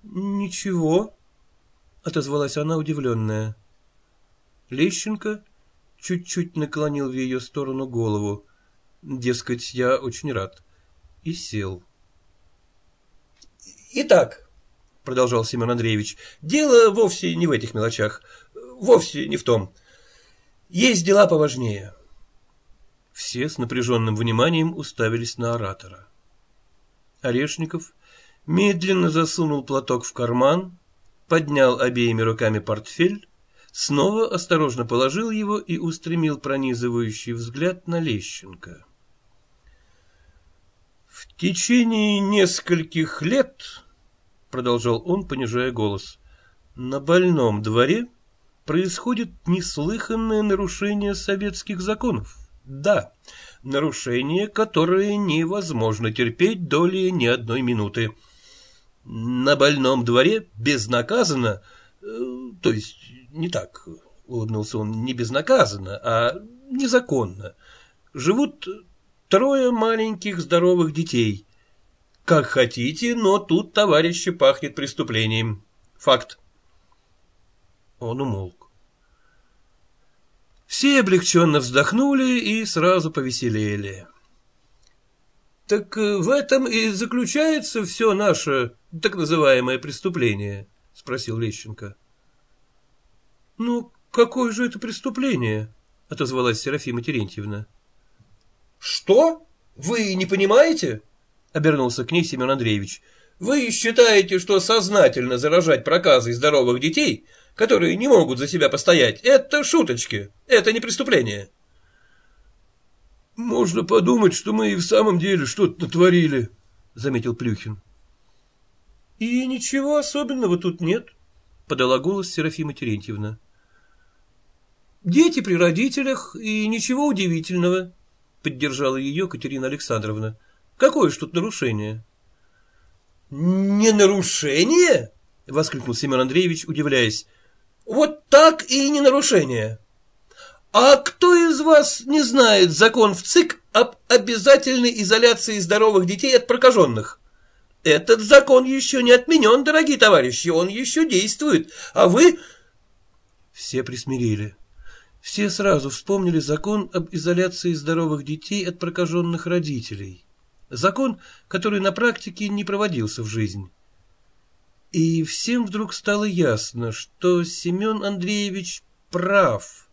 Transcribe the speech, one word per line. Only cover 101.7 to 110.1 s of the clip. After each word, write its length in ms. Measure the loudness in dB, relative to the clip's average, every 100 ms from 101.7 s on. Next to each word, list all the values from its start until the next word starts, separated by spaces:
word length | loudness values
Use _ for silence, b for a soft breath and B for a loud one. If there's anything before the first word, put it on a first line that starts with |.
| 2 0 -2
к 80 | -2
ней 120 | -2
Семён 280 | -2 -4 -2
Андреевич. 500 | 0 0 -2 -4 -14 b b b b
«Вы 320 | -2 0 0
считаете, 680 | -2 -2 6 6 6 4 -2
что 200 | 0 0
сознательно 800 | 2 0 2 4 4 4 -4 -2
заражать 460 | 2 2 4 0
проказой 500 | 2 0 4 4 2
здоровых 460 | 0 2 2 2 0
детей, 460 | 0 0 -2 -2 b b b -4
которые 400 | 2 2 2 0
не 120 | 4
могут 300 | 4 4 -2
за 100 | -4
себя 220 | 0 0
постоять, 520 | 2 2 4 4 2
это 400 | 4 4 4 -2
шуточки, 680 | 2 0 0 -2 -6